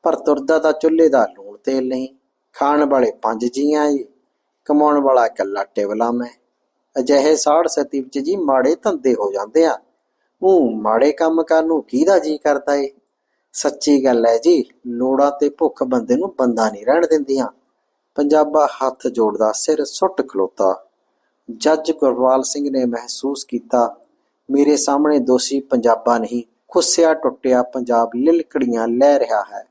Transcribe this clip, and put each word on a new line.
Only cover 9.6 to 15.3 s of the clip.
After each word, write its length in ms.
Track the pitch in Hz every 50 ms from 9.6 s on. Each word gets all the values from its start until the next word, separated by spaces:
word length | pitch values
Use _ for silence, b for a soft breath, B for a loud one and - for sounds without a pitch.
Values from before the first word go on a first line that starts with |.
| 165
ਆ। 140 | 156 - - _ _ _ _ _ _ _ _ _ _ _ _ 175
ਊਂ 280 | 190 190 175 143 117
ਮਾੜੇ 400 | 110 110 110 107 110 117 131 147
ਕੰਮ 320 | 147 - 165 160 165 165 160
ਕਰਨ 240 | - 165 160 160
ਨੂੰ 160 | 165 165 147 -
ਕਿਹਦਾ 360 | _ 123 131 156 180 196 175
ਜੀ 180 | 151 156 151
ਕਰਦਾ 380 | 147 - 151 143 139 - - 143
ਏ? 140 | 143 139 139 _ _ _ _ _ _ _ _ _ _ _ _ -
ਸੱਚੀ 520 | - - 147 - - - 151 143 139 131
ਗੱਲ 200 | 131 123 117 113
ਹੈ 120 | 117 120
ਜੀ, 280 | - - 165 175 147 117 _ _ _ _
ਲੋੜਾਂ 440 | 123 120 120 127 131 135 135 143 143